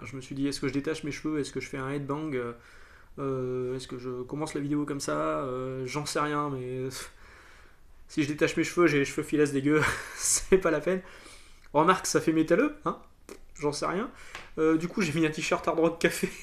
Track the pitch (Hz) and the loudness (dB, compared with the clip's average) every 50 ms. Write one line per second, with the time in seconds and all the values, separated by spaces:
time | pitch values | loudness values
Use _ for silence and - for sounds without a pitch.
0 | - 117 135 135 131 - 143 135 139 143 135 - - 139 127 139 139 156 156 - | -12 -12 -12 -12 -10 -10 -6 -2 -2 -2 -2 0 -2 -2 -2 0 -2 -2 -4 -4
1 | - 147 127 - - 156 156 151 135 131 - 131 127 - - 139 131 135 139 143 | -4 -6 -6 -4 -4 -4 -2 -2 -2 -2 -4 -8 -8 -6 -8 -6 -6 -4 -4 -4
2 | 139 135 143 151 156 156 139 123 120 120 117 120 - - - - - - - - | -4 -4 -4 -4 -4 -4 -4 -4 -4 -4 -8 -10 -16 -20 -20 -20 -20 -20 -20 -20
3 | - - - - 139 135 135 131 127 127 127 127 127 123 127 131 131 - 135 127 | -20 -18 -10 -6 -4 -2 -2 -2 -2 -2 -2 -2 -2 -2 -4 -4 -6 -8 -10 -8
4 | 123 127 123 123 127 127 143 147 156 151 - 151 143 143 147 147 147 143 147 143 | -8 -8 -6 -6 -6 -6 -4 -4 -4 -4 -4 -4 -2 0 0 0 0 -2 -4 -6
5 | - - 151 147 156 156 156 151 147 131 127 127 127 131 131 131 131 123 131 151 | -4 -2 -2 -2 0 -2 -2 -2 -2 -2 -4 -4 -4 -4 -4 -6 -6 -4 -4 -4
6 | 147 - - 156 147 151 147 147 147 147 139 131 127 123 127 131 127 135 131 - | -4 -2 0 0 0 2 0 0 0 0 -2 -4 -6 -6 -6 -4 -4 -6 -6 -8
7 | - - - - - - - - - - - - - - - - - - - - | -12 -14 -16 -20 -20 -20 -20 -20 -20 -20 -20 -20 -20 -20 -20 -20 -20 -20 -20 -20
8 | - - - 156 147 135 151 147 165 151 - 170 156 - - 175 175 160 147 143 | -18 -8 -2 -2 0 0 2 2 2 2 2 2 0 0 4 6 6 6 6 4
9 | 139 - - - 147 - - 143 151 139 139 139 131 143 151 156 147 - - - | 2 2 0 -4 -4 0 4 4 4 4 4 2 2 4 4 4 4 2 0 -2
10 | - - - - - - - - - - 196 190 - 170 156 151 - 170 190 185 | -6 -10 -10 -6 -2 0 0 0 2 4 4 4 6 4 0 2 0 0 -2 -2
11 | - - - - - - - - - - - - - - - 143 160 180 185 - | -4 -8 -18 -20 -20 -20 -20 -20 -20 -20 -20 -20 -12 0 4 4 6 6 6 4
12 | - - - 151 - 170 160 160 160 - 170 202 277 302 294 - - - 220 - | 2 2 0 2 4 4 4 4 4 4 6 4 4 2 0 -4 -6 -6 -6 -6
13 | - - - _ - - - - - - - - 147 147 143 - 170 151 165 185 | -10 -20 -20 _ -20 -18 -18 -18 -18 -20 -12 -4 -2 -2 -2 -2 -2 -2 -2 -2
14 | 240 - - - - - - - - - - - 160 160 160 160 165 170 - 233 | -4 -6 -8 -14 -18 -16 -14 -16 -16 -10 -2 2 4 4 4 4 2 0 -2 0
15 | 196 156 135 165 160 156 156 - 156 - 180 170 - 180 156 165 160 165 165 - | 0 0 2 2 2 2 2 -2 -2 0 0 0 0 0 2 4 4 2 2 4
16 | - - 170 - - 180 - - | 2 2 2 2 -4 -4 -4 -6